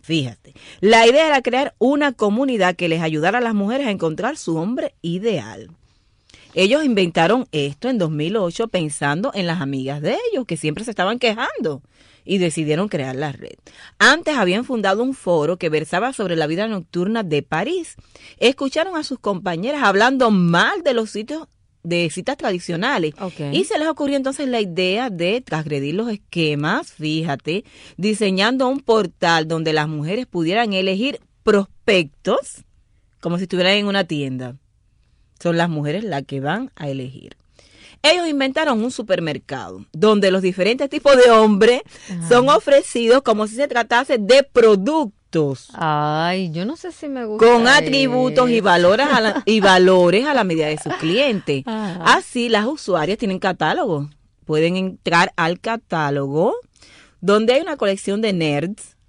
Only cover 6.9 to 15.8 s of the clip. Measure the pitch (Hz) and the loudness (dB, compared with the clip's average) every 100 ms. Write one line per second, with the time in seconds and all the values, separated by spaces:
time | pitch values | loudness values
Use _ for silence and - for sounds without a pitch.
6.9 | 208 180 170 165 247 247 156 143 147 247 | 0 0 2 2 2 -2 -4 -6 -6 -4
7.9 | 247 160 151 156 220 180 - 226 185 151 | -2 -2 -2 -4 -2 -4 -4 -4 -2 -4
8.9 | - 143 151 262 - 175 170 139 139 131 | -4 -4 -2 -4 -4 -4 -4 -4 -6 -6
9.9 | 147 151 311 480 381 240 160 156 151 233 | -6 -4 -2 -2 -4 -6 -6 -6 -6 -10
10.9 | 202 185 240 233 214 285 571 180 135 _ | -4 -2 0 -2 -2 -6 -4 -6 -6 _
11.9 | _ _ _ - 190 175 160 151 151 208 | _ _ _ -4 0 0 -2 -2 -2 -2
12.9 | 156 131 131 147 131 - - _ - - | -4 -6 -6 -8 -10 -18 -20 _ -20 -20
13.9 | _ 220 311 330 285 180 196 247 240 196 | _ 4 4 0 0 0 0 -2 -2 0
14.9 | 196 254 262 - 170 147 180 170 151 | 0 -2 -4 -2 0 0 -2 -2 -2